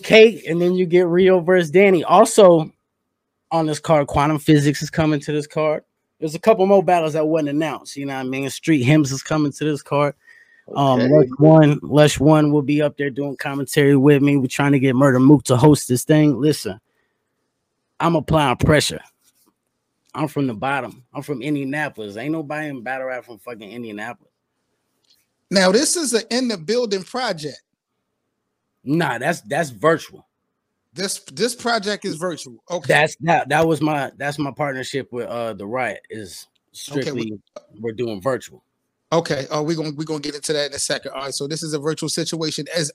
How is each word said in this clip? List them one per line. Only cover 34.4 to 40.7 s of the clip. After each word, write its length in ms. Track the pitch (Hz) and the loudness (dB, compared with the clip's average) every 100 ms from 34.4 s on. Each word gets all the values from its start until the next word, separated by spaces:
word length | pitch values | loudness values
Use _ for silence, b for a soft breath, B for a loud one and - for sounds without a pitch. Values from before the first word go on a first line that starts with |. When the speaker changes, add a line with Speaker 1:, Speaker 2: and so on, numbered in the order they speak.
| 143 | -8
Speaker 1:
partnership 600 | 120 147 131 123 135 117 | -6 -6 -6 -8 -8 -8
with, 140 | 120 110 | -10 -8
uh, 260 | 117 113 | -8 -8
The 120 | 104 101 | -10 -10
Riot 340 | 127 120 - - | -6 -6 -8 -14
is 360 | 110 95 - - _ _ - - | -16 -16 -20 -20 _ _ -20 -10
Speaker 3:
Okay, 100 | 139 | -8
Speaker 1:
strictly, 300 | 156 123 110 104 _ - _ | -6 -8 -10 -12 _ -20 _
Speaker 3:
we 80 | 104 | -14
Speaker 1:
we're 120 | 113 | -12
doing 280 | 110 117 101 | -8 -8 -6
virtual. 420 | 113 120 - - _ _ _ _ - | -6 -6 -10 -20 _ _ _ _ -4
Speaker 3:
Okay. 340 | 165 170 143 139 | -4 -2 -6 -6
Oh, 120 | 151 | -6
we 120 | 151 165 | -4 -6
gonna, 160 | 156 | -6
we 120 | 143 | -8
gonna 140 | 156 156 | -10 -8
get 140 | 147 | -10
into 180 | 143 - | -10 -6
that 140 | 151 | -4
in 80 | 143 | -4